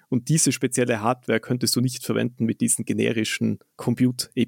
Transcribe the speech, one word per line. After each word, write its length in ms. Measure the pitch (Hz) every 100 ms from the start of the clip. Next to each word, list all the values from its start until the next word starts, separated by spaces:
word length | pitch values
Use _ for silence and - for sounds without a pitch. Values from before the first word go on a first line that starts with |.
| -
Und 220 | 123 -
diese 220 | 156 143
spezielle 500 | - 127 - 123 113
Hardware 360 | 110 127 - 113
könntest 380 | - 123 117 127
du 60 |
nicht 200 | 127 -
verwenden 440 | - 110 120 - 113
mit 160 | 110
diesen 240 | 117 - -
generischen 720 | 107 113 113 110 - 113 104 _ -
Compute-A 680 | - 117 127 123 - 131